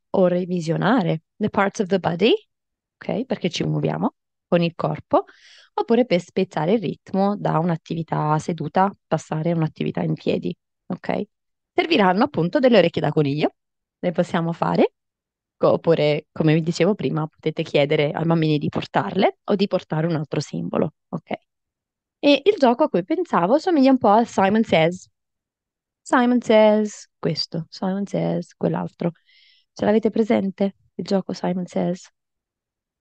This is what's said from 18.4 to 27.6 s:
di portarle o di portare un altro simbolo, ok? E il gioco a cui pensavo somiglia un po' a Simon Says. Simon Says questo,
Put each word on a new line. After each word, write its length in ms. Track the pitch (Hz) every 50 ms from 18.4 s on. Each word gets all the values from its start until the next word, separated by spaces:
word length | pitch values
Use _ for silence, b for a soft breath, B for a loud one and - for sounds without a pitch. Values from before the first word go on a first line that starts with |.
| 156 156 151
di 120 | 147 156 -
portarle 680 | - - - - - 147 - 190 - 190 262 392 - _ _
o 100 | - 208
di 120 | 190 208
portare 380 | - 185 180 - - 160 156 160
un 80 | 175 165
altro 240 | 147 156 - 156 151
simbolo, 520 | - - - 165 170 - - - - 156 - _ _ _
ok? 220 | - 160 - _ - - _ _ _ _ _ _ _ _ _ _ _ _ _ _ _ _
E 220 | - 285 285 277 -
il 100 | 392 427
gioco 260 | 339 277 233 240 - 311
a 60 | 294
cui 140 | - 175 180
pensavo 540 | - 320 349 349 - - 180 170 185 262
somiglia 340 | 311 - 370 339 285 254 269
un 60 | 269
po' 120 | 247 - 208
a 160 | 202 226 233
Simon 380 | - - - 196 196 208 220 220
Says. 460 | - 196 165 160 170 180 185 - _ _ _ _ _ _ _ _ _ _ _ _ _ _ _ _ _ _ _
Simon 400 | _ - 320 254 240 247 247 240
Says 680 | - - 220 214 220 214 214 214 214 208 - - - _ _
questo, 480 | _ - 170 156 - - - - 165